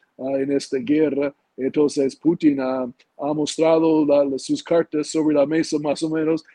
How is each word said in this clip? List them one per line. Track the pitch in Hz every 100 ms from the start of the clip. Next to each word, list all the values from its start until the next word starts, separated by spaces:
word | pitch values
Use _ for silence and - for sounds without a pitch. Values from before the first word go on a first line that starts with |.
| _ -
ah, | 131 139
en | 139
esta | 143 - 143
guerra. | 120 151 156 131 143 - _ -
Entonces | 131 147 147 143 135 -
Putin | 156 175 156 139
ha, | 131 131 127 - _ -
ha | 143
mostrado | 151 147 - 160 160 160 156
la, | 147 143
la, | 143 131
sus | - 147
cartas | - 170 165 151 147
sobre | 160 151 147
la | 139
mesa | 160 160 151
más | 147 139
o | 160
menos, | 160 156 160 -